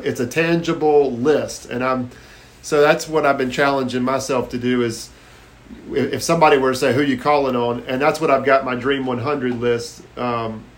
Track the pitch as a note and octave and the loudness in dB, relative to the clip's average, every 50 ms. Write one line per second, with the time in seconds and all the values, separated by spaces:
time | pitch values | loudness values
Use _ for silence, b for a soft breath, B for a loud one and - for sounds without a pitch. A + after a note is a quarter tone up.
0 | - C#3+ B2 - B2 A#2+ - D#3+ E3 E3 E3+ E3+ E3 E3 E3 - D3+ D3+ D3 D3 | -2 -4 -4 -4 -4 -4 -2 -2 0 2 0 0 0 -2 -2 0 2 4 4 4
1 | C#3+ C3 B2 A#2 B2 D3+ D3 C3 A#2 G#2+ - - - - B2 B2 B2+ C3 C3 B2+ | 4 2 0 -2 0 2 2 2 0 -4 -8 -12 -12 -10 -6 -4 -2 -2 -2 -2
2 | B2 B2 B B B B B B B B B B B - D#3 D3 D3 D3+ E3 E3+ | -4 -6 B B B B B B B B B B B -2 2 4 6 6 4 2
3 | - D#3 D#3 D#3 C#3+ C#3+ C#3 C3 C3 B2+ B2 C3 C#3+ C#3 C#3 C3+ C3 A#2+ A2+ B2+ | 0 -4 -2 0 2 2 2 0 -2 -2 0 0 0 2 2 0 -2 -2 -2 -2
4 | B2 C3 C3+ C3+ B2+ - C#3 B2+ A#2 - - B2 A#2 B2 B2+ B2 A#2+ A#2 A2 - | -2 0 -2 -2 -2 -2 -2 -2 -2 -4 -6 -4 -2 0 0 0 0 -2 -4 -6
5 | - - B B B B B B B B B B B - - - - - - - | -12 -16 B B B B B B B B B B B -20 -20 -18 -12 -6 -4 -2
6 | B2 - - B2 - - E3+ E3 D#3 D3+ D3 C3+ C3 C3 C3 - D3 C3+ A#2+ C3 | -2 -2 -2 -4 -2 0 2 4 6 6 6 6 4 2 0 2 2 2 2 2
7 | D3 C#3+ C3 A#2+ - D3 D3 D3 C#3 C3 B2+ B2 A#2+ A#2+ A#2+ - - - C3 C3 | 2 0 0 0 0 2 2 2 2 0 0 0 0 -2 -2 -4 -4 -6 -4 0
8 | C#3+ D#3 D#3 - D#3 C#3 - - A2+ C#3 C3+ C3+ C3+ C3+ B2 B2 A#2 C3+ C#3+ C#3 | 0 0 0 0 0 2 2 2 4 4 2 2 2 0 -4 -4 -2 -2 -2 -2
9 | C3 B2+ B2 A#2 A2+ C#3+ D3 C#3+ B2 B2 B2 A#2 A#2+ A#2+ A#2+ A#2 A#2 - - - | -2 -4 -4 -4 -4 -4 -4 -2 -2 -4 -4 -2 -2 -2 -2 -2 -4 -8 -14 -18
10 | - - - B2+ A#2+ A#2+ A#2+ A#2 A#2 A2+ A2 G#2+ - - - | -20 -16 -10 -8 -6 -4 -4 -4 -4 -6 -8 -10 -14 -18 -16